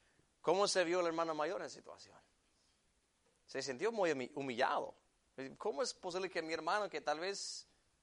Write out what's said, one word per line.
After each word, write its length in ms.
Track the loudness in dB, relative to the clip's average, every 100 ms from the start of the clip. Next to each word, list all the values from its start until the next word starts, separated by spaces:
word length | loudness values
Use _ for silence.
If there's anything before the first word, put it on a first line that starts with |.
| _ _ _ _
¿Cómo 260 | 2 4 6
se 160 | 4
vio 180 | 4 4
el 60 | 2
hermano 280 | 2 0 0
mayor 260 | 0 -2
en 60 | -6
esa 80 | -10
situación? 420 | -16 -18 -20 -20 -20 _ _ _ _ _ _ _ _ _ _ _ -10
Se 160 | -6
sintió 300 | -4 -2 0
muy 180 | 2 2
humi-, 220 | 2 -2
humillado. 640 | -4 -2 2 2 2 -2 -10 _ _ _ -10 -10 -4
¿Cómo 240 | -4 -2
es 100 | -4
posible 380 | -4 -6 -4 -2
que 100 | -2
mi 120 | -2
hermano, 360 | -2 0 0 0
que 120 | -2
tal 180 | -2 0
vez, 480 | -2 -4 -8 -10 -14 _ _ _